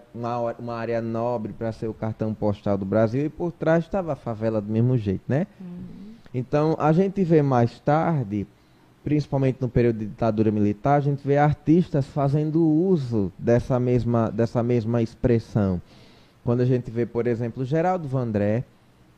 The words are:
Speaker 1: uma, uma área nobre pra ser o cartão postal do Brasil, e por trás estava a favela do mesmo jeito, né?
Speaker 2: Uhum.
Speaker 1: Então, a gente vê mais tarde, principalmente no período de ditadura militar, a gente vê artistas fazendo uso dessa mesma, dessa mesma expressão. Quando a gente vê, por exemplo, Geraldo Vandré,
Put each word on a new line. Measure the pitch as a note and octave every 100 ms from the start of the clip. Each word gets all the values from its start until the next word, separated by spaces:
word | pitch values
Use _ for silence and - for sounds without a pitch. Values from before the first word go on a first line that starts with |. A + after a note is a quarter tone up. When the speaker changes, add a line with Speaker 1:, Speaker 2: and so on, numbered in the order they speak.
| -
Speaker 1:
uma, | A2+ A#2 A#2+ A#2
uma | A#2 A#2+ A#2
área | A2+ A#2
nobre | A2+ A2+ A#2 A#2+ G#2+
pra | - A2+
ser | - A2+
o |
cartão | G#2+ A2 - A2
postal | G#2+ G#2+ G2+ G#2 G2+
do | G2
Brasil, | G#2 A2+ B2+ D3+
e |
por | - E3+
trás | - D3+ E3
estava | E3 G3+ E3+
a | C3+
favela | - G#2+ A2+ A2
do | G#2
mesmo | A2 B2 B2+
jeito, | G2+ F#2 -
né? | C3 G3 -
Speaker 2:
Uhum. | F3+ F3 F3+ - G3+ A3+ -
Speaker 1:
Então, | B2 B2 D3 D#3 D#3+
a | D3
gente | D#3+ G3 F#3+
vê | E3+ D#3+
mais | C#3+ B2 A#2 -
tarde, | - D3+ E3+ D#3 G#2+ G#2 - _ _ _ _ _
principalmente | C3 D3 C#3 C#3 C3+ -
no | B2+
período | B2+ A#2+ A2+
de | G#2+
ditadura | - A2+ A2 G#2+
militar, | G#2+ G#2 G#2 C#3 C#3+
a |
gente | C#3+ C#3+ C3+
vê | C#3+
artistas | D3 - - E3 E3+ D3 C3
fazendo | D3+ C#3 D3 D3+ D3+
uso | D#3+ D#3 F#3+ F3 B2+ A2+ F#2+ -
dessa | - A#2+ - B2
mesma, | B2 B2 A#2 A#2 A2
dessa | G#2+ A#2 B2+
mesma | A#2 A#2+ A2 A#2+
expressão. | A#2 - A#2+ A#2 - A#2 G2 F2+ - - - - _ _
Quando | - A#2+
a | B2+
gente | B2+ A2+
vê, | A2+ A2
por | A#2+ A#2
exemplo, | A2+ A#2+ B2
Geraldo | B2+ D#3+ F3 F#3 D3
Vandré, | C3+ A#2+ G#2 G2+ A2 - _ _ _ _